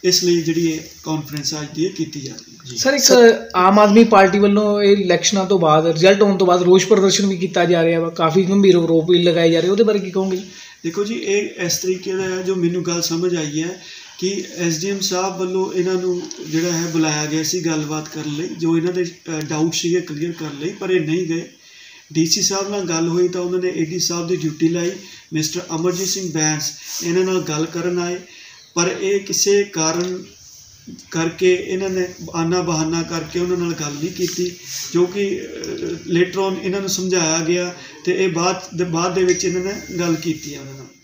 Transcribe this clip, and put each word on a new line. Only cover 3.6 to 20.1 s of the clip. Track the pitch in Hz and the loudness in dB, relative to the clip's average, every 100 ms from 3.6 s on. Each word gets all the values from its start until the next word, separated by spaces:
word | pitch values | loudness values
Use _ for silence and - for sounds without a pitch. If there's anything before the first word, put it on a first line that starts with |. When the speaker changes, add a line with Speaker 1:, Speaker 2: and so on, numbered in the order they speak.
| 185 202 | 6 8
Speaker 2:
ਆਦਮੀ | 208 208 | 8 8
ਪਾਰਟੀ | 226 208 190 202 | 8 8 6 6
ਵੱਲੋਂ | 202 202 208 208 | 4 4 2 2
ਇਹ | 202 202 | 4 4
ਇਲੈਕਸ਼ਨਾਂ | 185 170 - 202 180 | 4 2 2 0 2
ਤੋਂ | 196 | 4
ਬਾਅਦ, | 160 156 165 | 6 4 4
result | 156 185 196 | 4 6 6
ਆਉਣ | 208 185 | 4 4
ਤੋਂ | 185 | 4
ਬਾਅਦ | 180 | 4
ਰੋਸ | 175 185 - | 6 6 6
ਪ੍ਰਦਰਸ਼ਨ | 208 190 180 196 | 4 4 2 0
ਵੀ | 185 | 0
ਕੀਤਾ | 180 180 170 | -2 0 2
ਜਾ | 170 | 4
ਰਿਹਾ | 165 165 | 4 2
ਵਾ, | 165 | -2
ਕਾਫੀ | 165 160 170 | 0 2 4
ਗੰਭੀਰ | 185 196 196 175 | 4 6 6 6
ਆਰੋਪ | 165 165 160 | 6 2 4
ਵੀ | 175 | 4
ਲਗਾਏ | 175 170 165 | 4 4 4
ਜਾ | 165 | 4
ਰਹੇ, | 175 | 2
ਉਹਦੇ | 202 | 2
ਬਾਰੇ | 220 208 | 4 2
ਕੀ | 185 | -2
ਕਹੋਗੇ? | 185 190 185 - - - - | -2 -2 -4 -6 -18 -20 -10
Speaker 1:
ਦੇਖੋ | 165 185 | -8 -4
ਜੀ, | 202 226 | -4 -4
ਇਹ | - 202 202 - 175 | -2 -2 -2 -6 -4
ਇਸ | - | -4
ਤਰੀਕੇ | 185 185 196 | -2 -4 -4
ਦਾ | 185 | -4
ਹੈ, | 190 185 | -4 -4
ਜੋ | 180 190 | -2 0
ਮੈਨੂੰ | 170 180 165 | 0 0 -2
ਗੱਲ | 170 | -4
ਸਮਝ | 165 165 180 175 | -2 -2 -2 -2
ਆਈ | 151 151 | -4 -4
ਹੈ | 170 185 - - - - | -6 -8 -16 -18 -20 -6
ਕਿ | 185 196 - - | -6 -6 -10 -4
ਐਸ | 170 156 | -4 -2
ਡੀ | 190 | -4
ਐਮ | 196 | -4
ਸਾਹਿਬ | 190 180 190 180 | -4 -2 -4 -4
ਵੱਲੋਂ | 185 185 185 | -4 -2 -2
ਇਹਨਾਂ | 185 180 | -2 -2
ਨੂੰ | 185 180 175 165 - 156 | -2 -2 -4 -8 -12 -6
ਜਿਹੜਾ | 160 175 | -4 -2
ਹੈ | 165 170 | -2 -2
ਬੁਲਾਇਆ | 160 156 151 151 | -2 0 -2 -4
ਗਿਆ | 156 | -4
ਸੀ | 156 180 165 | -2 -4 -2
ਗੱਲਬਾਤ | 156 151 156 151 | -4 -4 -8 -8
ਕਰਨ | 156 151 147 | -10 -8 -6
ਲਈ, | 180 | -8
ਜੋ | 202 165 165 | -4 0 0
ਇਹਨਾਂ | 175 | 0
ਦੇ, | 180 | -2
ਅ, | 170 - - 156 | -6 -8 -10 -8
ਡਾਊਟ | 151 156 165 | -6 -2 -2
ਸੀਗੇ | 160 175 180 | -2 -2 -2
clear | 170 | -2